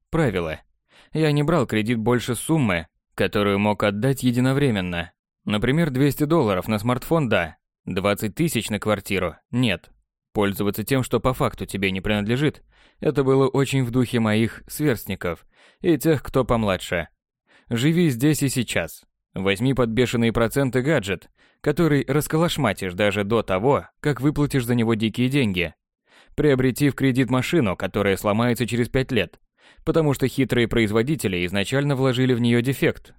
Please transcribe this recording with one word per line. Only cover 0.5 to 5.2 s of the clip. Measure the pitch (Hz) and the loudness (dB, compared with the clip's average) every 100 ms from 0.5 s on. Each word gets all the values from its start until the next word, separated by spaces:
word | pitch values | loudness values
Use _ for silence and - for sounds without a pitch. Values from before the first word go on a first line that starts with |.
| 78 _ _ _ _ - | -8 _ _ _ _ -10
Я | 156 156 | -2 0
не | 147 | 2
брал | 147 165 117 | 2 2 2
кредит | 110 104 120 | 0 0 0
больше | 110 120 - | 2 0 0
суммы, | 117 - 160 117 87 80 _ _ | -6 -2 0 2 0 -4 _ _
которую | - 98 104 101 98 | -2 0 2 2 2
мог | 104 101 | 2 2
отдать | 104 101 127 131 | 0 0 0 0
единовременно. | 123 120 127 135 143 104 90 87 85 _ | 0 2 2 2 2 0 -2 -6 -8 _